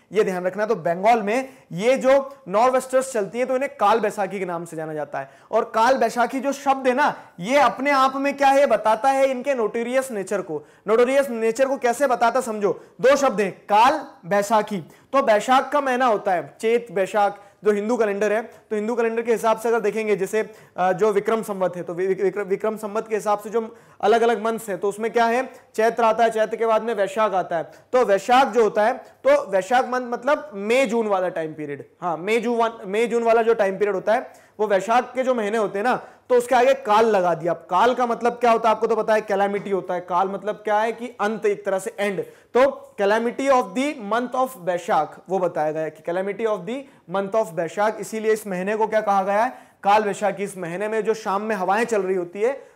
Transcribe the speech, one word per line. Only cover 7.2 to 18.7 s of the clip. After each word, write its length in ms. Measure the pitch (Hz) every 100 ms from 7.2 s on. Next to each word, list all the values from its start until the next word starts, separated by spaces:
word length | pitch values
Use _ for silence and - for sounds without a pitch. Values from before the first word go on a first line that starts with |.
| - -
ये 180 | 190 285
अपने 340 | 240 240 277
आप 240 | 269 262 269
में 220 | 277 277
क्या 120 | 277
है, 160 | 277 269
बताता 440 | 214 214 226 269
है 220 | 269 269
इनके 220 | 247 277
नोटोरियस 580 | 254 214 233 240 262 262
नेचर 300 | 208 190 202
को। 260 | 165 151 - _ 190
नोटोरियस 420 | 226 247 277 269
नेचर 360 | 226 226 226 262
को 120 | 269
कैसे 300 | 240 233 277
बताता, 340 | 240 240 254
समझो, 440 | 233 214 196 - - -
दो 140 | 240 277
शब्द 260 | 269 202
हैं, 100 | 190
काल 540 | - - 208 247 302 277 - 165
बैसाखी। 540 | 202 202 214 208 196 143 - _
तो 80 | 269
बैशाख 500 | 233 208 226 262 262
का 100 | 294
महीना 240 | 269 247 254
होता 260 | 202 202
है, 260 | 175 143 -
चैत 260 | 220 233 233
बैशाख, 520 | 185 185 214 202 202 - _
जो 80 | 208
हिंदू 260 | 208 214 233
कैलेंडर 360 | 214 196 208
है, 80 | 214
तो 340 | 233 - _